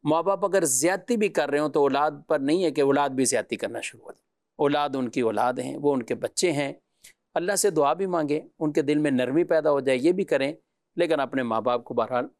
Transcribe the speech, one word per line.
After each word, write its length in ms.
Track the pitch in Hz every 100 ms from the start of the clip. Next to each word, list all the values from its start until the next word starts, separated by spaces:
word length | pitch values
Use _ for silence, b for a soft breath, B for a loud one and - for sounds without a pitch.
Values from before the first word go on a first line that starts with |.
ماں 200 | 143 160
باپ 220 | 170 196
اگر 180 | 190 190
زیادتی 540 | 156 - 233 190 - 240
بھی 100 | 208
کر 220 | - 143
رہے 100 | 143
ہوں 100 | 151
تو 120 | 151
اولاد 300 | 143 139 151 143 -
پر 120 | 156
نہیں 240 | 139 170
ہے 80 | 170
کہ 100 | 139
اولاد 280 | 139 139 139
بھی 160 | 131
زیادتی 300 | 127 120 101
کرنا 260 | 110 - 117
شروع 220 | - -
ہو 80 | -
جائے۔ 120 | - _ _ _
اولاد 340 | - 143 147 147
ان 160 | 135 123
کی 120 | 127
اولاد 320 | 113 104 123
ہیں، 240 | 127 131 143
وہ 160 | 143
ان 100 | 135
کے 120 | 113
بچے 360 | 117 - - 185
ہیں، 220 | 143 139 165 _ _ B B _
اللہ 220 | 165 175
سے 140 | 196 202
دعا 240 | 160 143
بھی 120 | 165
مانگیں، 340 | 190 175 147 151 165 _
ان 120 | 156
کے 100 | 147
دل 160 | 143 151
میں 140 | 151
نرمی 320 | 127 123 147
پیدا 280 | 170 160 151
ہو 80 | 143
جائے، 180 | 135 127
یہ 140 | 151
بھی 120 | 185
کریں، 300 | 190 143 135 160 _ _ _
لیکن 240 | - 175 151
اپنے 240 | 131 135
ماں 180 | 120 113
باپ 220 | 117 123
کو 100 | -
بہرحال 340 | 117 110 127 139